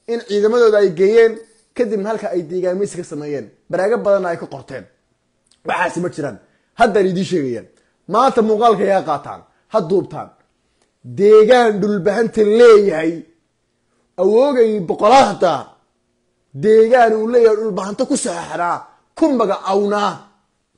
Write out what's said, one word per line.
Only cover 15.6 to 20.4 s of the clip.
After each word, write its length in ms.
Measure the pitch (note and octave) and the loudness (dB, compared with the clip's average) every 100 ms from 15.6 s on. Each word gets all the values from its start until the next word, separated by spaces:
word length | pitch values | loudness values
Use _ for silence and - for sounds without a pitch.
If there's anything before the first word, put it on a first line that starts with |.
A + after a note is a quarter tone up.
| A2 _ _ _ _ _ _ _ _ C3+ | -6 _ _ _ _ _ _ _ _ -6
deegaan 500 | F#3 A3 A3 B3+ A3+ | 2 4 4 4 2
uu 140 | A3 A3 | 0 0
leeyahay 240 | A#3+ A3+ G#3+ | 2 2 2
dhulbahanta 460 | A3 F#3 F#3+ G3+ C4 | -2 -6 -8 -6 -4
ku 100 | C#4+ | -4
saxeexnaa, 600 | A3+ E3+ D#3+ D#3+ F3 D#3 - _ _ - | -4 -8 -10 -6 -4 -6 -8 _ _ -4
ku 80 | D#4+ B3+ | -2 0
magacawnaa, 720 | G#3 F#3+ - G3 G3+ G3+ G3+ D#3 - _ | -2 -4 -4 -2 -2 -2 -4 -6 -14 _